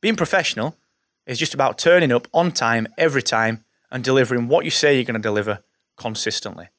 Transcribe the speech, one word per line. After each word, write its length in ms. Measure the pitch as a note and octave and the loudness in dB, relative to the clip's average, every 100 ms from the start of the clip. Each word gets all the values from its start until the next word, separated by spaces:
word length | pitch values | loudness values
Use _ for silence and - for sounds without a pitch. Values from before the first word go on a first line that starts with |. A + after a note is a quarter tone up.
being 140 | G#3 | -2
professional 600 | A3 F3 F#3+ D#3+ - B2 - _ _ _ _ - | -2 0 0 0 -4 -6 -8 _ _ _ _ -10
is 120 | B2 | -6
just 160 | D#3 | -4
about 240 | C#3 C3+ - | 0 -2 2
turning 340 | E3+ F3+ D#3 | 4 4 6
up 160 | A#2+ - | 2 0
on 200 | - F3 | 0 0
time 340 | - A#2 A#2 A2+ - | 0 0 0 -2 0
every 240 | E3 C#3 | 0 0
time 420 | - A2+ A2+ A2+ _ _ _ | -2 0 0 -2 _ _ _
and 140 | B2+ | -8
delivering 420 | B2 C3 B2+ B2 A#2+ | 0 2 2 0 2
what 180 | D#3+ | 0
you 60 | - | 0
say 240 | - D3 | 0 2
you're 100 | C#3 | 2
gonna 140 | A#2+ A2+ | 0 -4
deliver 460 | A2 G#2 G#2 G2+ _ _ _ _ | -2 -2 -2 -6 _ _ _ _
consistently. 720 | A#2+ G#2+ - - G#2 - E2+ | -10 -6 -6 -6 -8 -14 -20